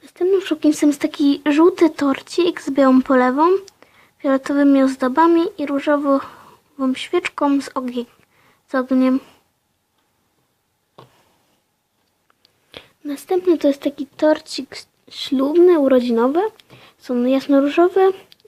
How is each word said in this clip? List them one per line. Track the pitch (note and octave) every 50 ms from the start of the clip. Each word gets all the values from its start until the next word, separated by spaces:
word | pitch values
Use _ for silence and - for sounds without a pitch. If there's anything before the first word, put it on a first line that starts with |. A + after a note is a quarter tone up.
| _
Następnym | C#4 _ - F4 F4+ G4 F#4+
Shopkinsem | F4+ - D#4+ D4+ - D4+ D4+ - - D4+
jest | C#4+ -
taki | - D4+ - - D4+ C#4+ C#4+ C#4 -
żółty | D4+ C#4+ D4 D#4+ F4+ F#4+ - F4 D#4
torcik | D#4 - C#4+ C#4 C4+ - - - - - E4+ F4 D#4+ - -
z | -
białą | C#4 D4 C#4 C4 C4 C4 C4
polewą, | - C#4 B3+ B3 B3+ B3 C#4 D#4 E4+ F#4 G4 G4 - _ _ - _ _ _ _ _ _ _
fioletowymi | _ D4 C4+ C4+ C4+ - D4 C#4+ C#4+ C#4 C#4 C4+ C4+
ozdobami | C4 C4 C4 - B3+ B3+ D4+ D#4+ E4+ E4+ E4 E4 F#4+ - -
i | D4
różową | C#4 C#4+ C#4 C#4+ D#4 D4 D4 C#4+ C#4+ C#4 C#4 C#4 - - - - - - _ _ _ _ - C4+ C4 C4
świeczką | - - - - F4 F4 - _ - D4+ C#4+ C#4 C#4
z | C4+ -
ogień-, | - C4+ B3+ B3 A#3+ B3 A#3+ - _ _ _ _ _ _ _ _ _ _ _ _
z | -
ogniem. | C4+ B3+ C4 C4+ C4 C4 C4 B3+ C4 - - _ _ _ _ _ _ _ _ _ _ _ _ _ _ _ _ _ _ _ _ _ _ _ _ _ _ _ _ _ _ _ _ _ _ - _ _ _ _ _ _ _ _ _ _ _ _ _ _ _ _ _ _ _ _ _ _ _ _ _ _ _ _ _ _ _ _ _ _ - - _ _ _ _
Następny | D4 C#4+ C#4 - _ F#4 F#4 F4+ F#4 E4+ D4
to | - C#4+
jest | C#4 C#4
taki | - D4 C#4+ - D4
torcik | - _ _ - D4+ D#4 D#4 - - - - C4 - - - - _ _ _ _ _
ślubny, | - - - - - B3+ C4 C#4 D#4 F4 E4+ F4+ F4+ D#4+
urodzinowy. | C#4+ C4+ C4+ B3+ A#3+ B3 A#3 A3+ A#3 C4 C#4+ E4 G4 A4 - _ - _ - - - - _ _
Są | _ - C4 B3 A#3+
jasno-różowe. | B3 C4 C4+ C4 - C#4+ C#4 C#4 C#4+ C#4+ E4 E4+ F4+ F4+ G4 F#4+ G4 F#4+ - - _ - _ _